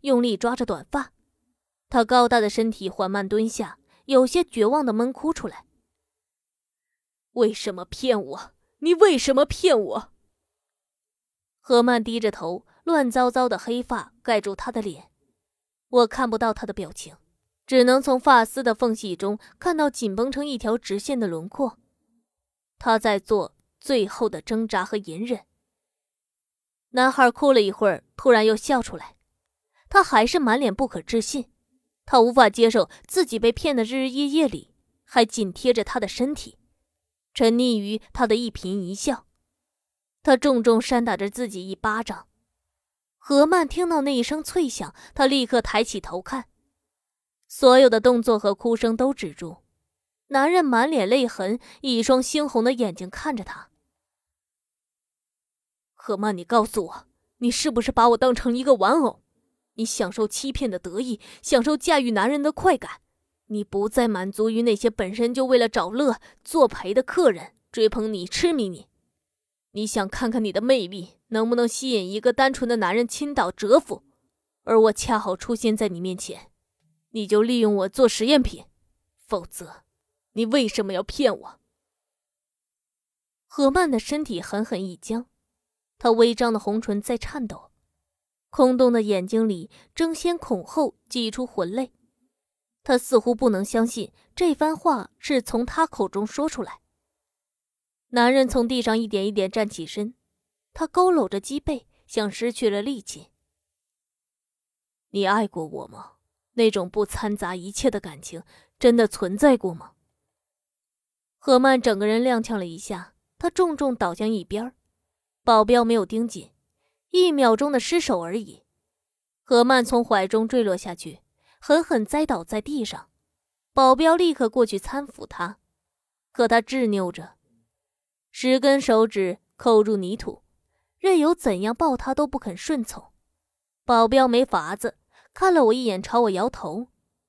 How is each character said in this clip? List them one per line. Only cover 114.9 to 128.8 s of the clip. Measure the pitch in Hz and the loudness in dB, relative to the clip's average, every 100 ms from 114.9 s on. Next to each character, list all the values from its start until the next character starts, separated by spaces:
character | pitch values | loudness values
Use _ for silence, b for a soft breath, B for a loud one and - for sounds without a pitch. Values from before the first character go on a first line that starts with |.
| _ _ _ _ _ | _ _ _ _ _
保 | - 226 | 2 4
镖 | 208 240 | 6 4
没 | 226 | 4
有 | 233 185 | 0 0
盯 | 220 233 | -4 -6
紧， | 175 - _ _ _ _ _ _ | -8 -18 _ _ _ _ _ _
一 | 359 359 | 2 2
秒 | 285 247 220 | 4 4 4
钟 | 285 | 2
的 | 269 | -2
失 | - 339 | 0 -2
手 | - 190 | 0 -4
而 | 165 208 | -4 -8
已。 | 196 - _ _ _ _ _ _ _ _ | -10 -20 _ _ _ _ _ _ _ _
何 | - 240 | 0 2
曼 | 240 262 | 4 4
从 | 240 240 | 2 0
怀 | 240 208 190 | 0 0 0
中 | 220 226 | -2 0
坠 | 254 | 0
落 | 214 180 | 0 -2
下 | 202 | -8
去， | 170 160 160 _ _ _ _ | -14 -16 -18 _ _ _ _
狠 | - 302 | 0 2
狠 | 330 269 214 | 2 -2 -2
栽 | 294 | -2
倒 | 311 214 | -2 -4
在 | 165 214 | -6 -8
地 | 240 294 | -6 -6
上。 | 214 - - _ _ _ _ _ _ | -6 -10 -18 _ _ _ _ _ _
保 | - 262 262 | 4 4 6
镖 | 320 | 4
立 | 330 349 | 4 2
刻 | 294 226 | 0 -2
过 | 254 | 0
去 | 233 196 | 0 -2
搀 | - - | -8 -10
扶 | 190 - - | -10 -16 -18
他， | - 175 - _ _ _ _ _ _ _ | -10 -10 -10 _ _ _ _ _ _ _
可 | - 233 | 0 4
他 | 233 | 4
执 | 220 262 233 | 2 -2 0
拗 | 202 180 | 0 -4
着， | 180 160 _ _ _ _ _ _ _ _ _ _ | -8 -16 _ _ _ _ _ _ _ _ _ _
十 | - 254 262 | -4 0 2
根 | 277 | 4
手 | 277 | 2